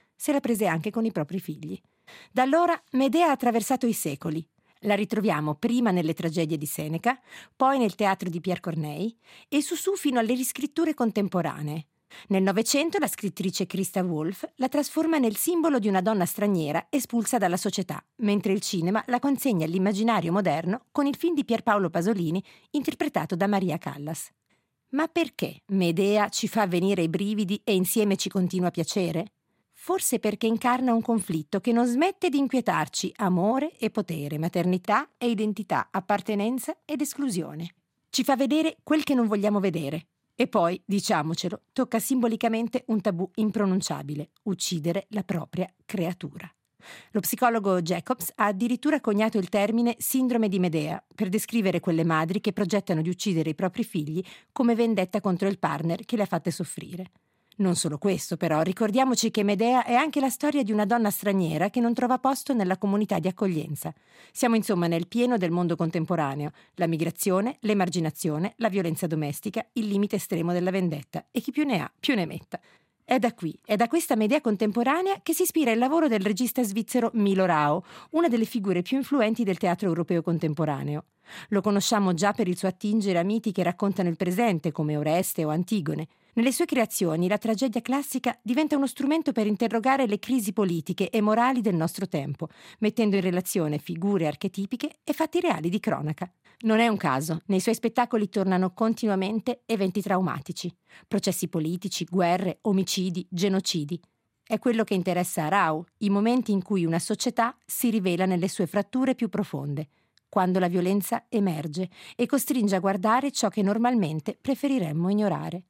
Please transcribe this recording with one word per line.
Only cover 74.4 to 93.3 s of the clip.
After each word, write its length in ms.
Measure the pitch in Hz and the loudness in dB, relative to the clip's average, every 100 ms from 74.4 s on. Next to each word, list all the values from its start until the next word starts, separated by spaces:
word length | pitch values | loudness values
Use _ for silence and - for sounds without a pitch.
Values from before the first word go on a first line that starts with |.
contemporanea 800 | 220 208 214 233 240 320 381 392 | 2 0 0 2 2 2 0 -2
che 100 | - | -2
si 100 | 320 | 0
ispira 280 | 359 330 254 | 0 2 2
il 60 | 226 | 4
lavoro 320 | 254 330 311 | 4 4 4
del 120 | 220 | 2
regista 400 | 202 196 247 - | 0 0 -2 0
svizzero 500 | 220 196 - 254 226 | -2 -2 -2 0 0
Milo 320 | 226 202 190 185 | 2 2 4 4
Rao, 400 | 156 147 165 - - - | 4 4 0 -4 -18 -4
una 180 | 320 339 | 2 2
delle 160 | 233 | 2
figure 380 | 220 240 196 180 | 0 -2 0 0
più 160 | 180 269 | 2 0
influenti 480 | 254 285 214 226 196 | 4 4 4 4 0
del 140 | 180 | 2
teatro 280 | 185 175 196 | 2 2 2
europeo 340 | 165 165 175 | 0 2 2
contemporaneo. 840 | 165 165 156 143 151 139 139 147 - _ - - - | 2 0 0 0 0 0 -4 -6 -8 _ -20 -16 -2
Lo 120 | 202 | 0
conosciamo 520 | 208 202 - 214 190 | 2 2 2 2 2
già 200 | 165 202 | 2 2
per 160 | 208 185 | 2 0
il 80 | 175 | 0
suo 100 | 190 | -2
attingere 500 | 180 208 220 202 175 | -2 -2 0 2 0
a 60 | |
miti 300 | 185 226 226 | 0 0 -2
che 100 | 185 | 0
raccontano 460 | 175 180 202 202 175 | 0 0 -2 0 0
il 80 | 165 | 0
presente, 560 | 175 180 240 170 160 | -2 0 2 0 -2
come 240 | 147 151 151 | -2 -2 0
Oreste 480 | 151 170 - - 156 | 0 0 0 -2 -2
o 40 | |
Antigone. 580 | 156 180 214 151 151 160 _ _ - | -2 -2 -2 -2 -6 -8 _ _ 0
Nelle 160 | 240 | 2
sue 140 | 247 339 | 2 0
creazioni 640 | 262 226 - 175 160 180 | 0 0 0 0 2 0
la 80 | 208 | 0
tragedia 420 | 226 214 262 220 | 0 0 0 -2
classica 580 | - 262 285 262 247 - | -2 -4 -2 -4 -4 -4
diventa 340 | 208 247 311 294 | -2 0 2 0
uno 120 | 269 | 0
strumento 440 | - 269 320 302 | -2 -2 0 0
per 160 | 226 214 | 0 0
interrogare 580 | 208 233 226 262 269 247 | 0 0 0 2 2 2
le 140 | 208 | -2
crisi 320 | - 254 202 | 0 -2 0
politiche 580 | 208 196 170 - 175 185 | 0 0 0 -2 -2 0
e 120 | 220 | 2
morali 400 | 208 220 247 254 | 2 4 2 2
del 140 | 214 175 | 2 2
nostro 340 | 160 - 196 | 0 -2 -4
tempo, 400 | 156 139 143 160 - - - | -4 -4 -6 -10 -12 -18 -4
mettendo 360 | 214 220 214 196 | -2 2 2 2
in 60 | |
relazione 560 | 185 | 2